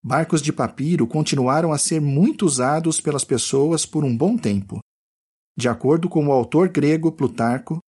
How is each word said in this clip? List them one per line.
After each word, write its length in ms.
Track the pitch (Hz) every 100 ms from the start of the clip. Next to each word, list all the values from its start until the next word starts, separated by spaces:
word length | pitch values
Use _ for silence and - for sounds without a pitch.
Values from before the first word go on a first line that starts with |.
Barcos 400 | 117 135 160 156
de 100 | 143
papiro 540 | - 120 - 143 170 165
continuaram 680 | 156 151 143 127 143 165
a 40 | 147
ser 220 | - 160
muito 460 | 143 139 226 302 185
usados 560 | 127 127 151 165 156
pelas 220 | - 143
pessoas 600 | - 127 - 135 147 160
por 220 | - 160 143
um 100 | 117
bom 220 | 170 240
tempo. 420 | 110 101 98 110 - _ _ _ _ _ _ -
De 100 | 123
acordo 400 | 113 156 165 175
com 200 | 165 147
o 40 |
autor 380 | 135 117 151 185
grego 420 | 170 143 160 160
Plutarco 680 | 160 135 - 117 127 - 165